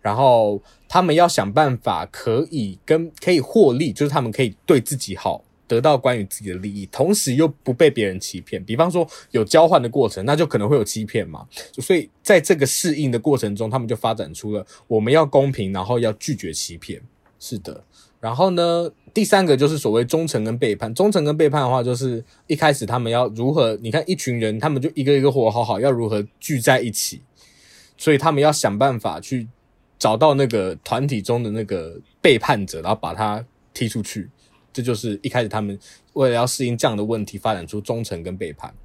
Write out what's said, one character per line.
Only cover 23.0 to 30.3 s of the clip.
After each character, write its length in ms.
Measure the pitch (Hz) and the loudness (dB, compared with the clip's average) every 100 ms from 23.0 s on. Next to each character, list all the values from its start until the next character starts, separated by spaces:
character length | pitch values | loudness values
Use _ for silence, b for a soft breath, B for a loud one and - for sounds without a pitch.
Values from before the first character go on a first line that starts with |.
| 113 | 0
要 160 | 117 123 | 0 -2
如 220 | 110 127 | -2 0
何， 240 | 156 117 107 | 2 2 0
你 80 | 117 | -4
看 100 | 160 170 | -4 -2
一 80 | |
群 240 | 185 - 120 | -4 -4 -2
人， 220 | 110 110 | -2 -2
他 80 | 147 | -2
们 120 | 139 | -2
就 80 | 147 | -4
一 80 | 151 | -2
个 100 | 135 | 2
一 80 | 143 | 4
个 80 | 139 | 4
活 220 | 131 110 | 4 2
好 140 | 110 | 2
好， 160 | 110 101 | -2 0
要 100 | 131 | 0
如 180 | 123 113 | 0 0
何 160 | 107 104 _ | -2 -4 _
聚 220 | - 143 | -6 -2
在 200 | 117 131 | 2 2
一 80 | 120 | 0
起。 320 | - - - _ _ b b b b b _ | -6 -8 -8 _ _ b b b b b _
所 160 | - | 2
以 20 | 143 | 4
他 140 | 156 | 4
们 100 | 147 | 4
要 120 | 147 | 4
想 260 | 147 107 101 | 4 -2 2
办 200 | 135 120 | 2 0
法 200 | 104 80 | -4 -8
去 300 | - 131 117 _ _ _ _ _ | -6 -8 -8 _ _ _ _ _
找 180 | 113 110 | 0 4
到 180 | 156 | 4